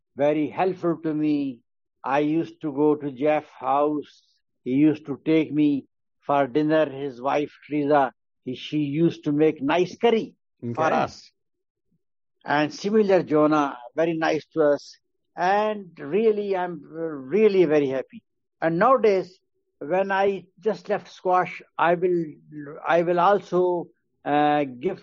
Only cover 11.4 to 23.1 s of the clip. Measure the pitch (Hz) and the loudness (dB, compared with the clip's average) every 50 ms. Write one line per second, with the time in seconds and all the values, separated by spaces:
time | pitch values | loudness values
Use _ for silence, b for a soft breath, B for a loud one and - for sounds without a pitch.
11.4 | _ _ _ _ _ _ _ _ _ _ _ _ _ _ _ _ _ _ _ _ | _ _ _ _ _ _ _ _ _ _ _ _ _ _ _ _ _ _ _ _
12.4 | _ - 143 147 151 147 - - - 202 214 220 208 190 196 175 143 117 151 151 | _ -2 0 0 0 -2 -4 -6 -4 0 2 2 4 4 2 2 2 2 2 2
13.4 | 151 151 156 151 143 135 127 123 120 120 - 151 165 170 170 160 160 156 156 147 | 4 4 2 0 0 -2 -6 -10 -16 -10 -4 -2 -2 -2 -2 -2 -2 -2 -2 -2
14.4 | - _ - 160 156 147 143 139 - - - _ _ _ _ _ _ _ _ - | -4 _ -2 0 2 2 2 0 -2 -10 -20 _ _ _ _ _ _ _ _ -4
15.4 | 175 185 196 208 214 214 214 208 196 170 160 160 147 139 156 208 226 220 214 208 | -2 0 2 2 0 -2 -4 -6 -10 -16 -18 -16 -8 -2 0 2 2 2 2 0
16.4 | 208 202 190 180 180 180 175 147 139 143 151 160 165 165 151 139 131 131 156 208 | -2 -4 -4 -4 -4 -6 -8 -10 -14 -14 -10 -10 -8 -8 -8 -10 -6 -2 2 4
17.4 | 220 214 196 190 175 147 151 151 143 131 135 131 123 - - 110 - _ _ _ | 4 6 6 4 4 4 4 2 2 2 -2 -4 -6 -8 -14 -20 -20 _ _ _
18.4 | _ _ _ _ 156 165 165 170 214 240 269 254 214 214 196 185 175 180 - _ | _ _ _ _ -4 -2 0 2 4 4 4 4 4 2 2 2 -2 -6 -12 _
19.4 | _ _ _ _ _ _ _ _ 143 143 175 185 196 196 196 190 196 202 196 185 | _ _ _ _ _ _ _ _ -6 -4 -2 -2 0 0 0 0 0 0 -2 -4
20.4 | 180 _ _ _ - 214 196 175 - 190 202 180 - - - - - 185 180 180 | -8 _ _ _ -6 -4 -4 -4 -6 -6 -6 -6 -6 -10 -18 -8 -2 0 2 2
21.4 | 175 175 - - - _ _ - 156 165 175 170 180 185 175 170 160 151 143 - | 0 -2 -6 -12 -18 _ _ 0 2 2 2 2 0 0 0 0 -2 -4 -10 -16
22.4 | 160 156 151 151 147 143 151 - - 147 160 170 170 170 | _ -18 -16 -16 -14 -14 -14 -8 -2 0 2 2 2 2